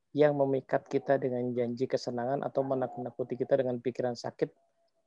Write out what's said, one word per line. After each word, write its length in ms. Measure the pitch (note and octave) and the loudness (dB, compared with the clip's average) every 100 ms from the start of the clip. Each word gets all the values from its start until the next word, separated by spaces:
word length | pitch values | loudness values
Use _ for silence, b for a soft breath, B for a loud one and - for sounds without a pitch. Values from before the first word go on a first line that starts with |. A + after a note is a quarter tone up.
| _ | _
yang 240 | C#3 D3 C#3+ | 4 4 6
memikat 480 | C#3 C3+ - C#3 - | 2 2 0 -2 0
kita 320 | C#3 - C#3 | -2 2 2
dengan 320 | C3+ B2 B2 | 2 0 -2
janji 320 | A#2+ A#2+ A#2+ | 0 -2 -2
kesenangan 560 | B2+ C3 - B2 A#2+ C#3 | -2 -2 -2 -4 -2 -2
atau 220 | B2+ C3 | -2 -2
menakut-nakuti 720 | C3+ C3+ B2+ - B2 - B2 A#2+ | 0 0 -2 -6 -10 -6 -6 -4
kita 220 | B2+ C3+ | 2 2
dengan 240 | B2+ B2 | 2 -2
pikiran 320 | B2+ A#2+ B2 | -4 -2 -2
sakit 340 | A#2+ B2+ - D#3 _ _ _ _ _ | -2 -6 -4 -6 _ _ _ _ _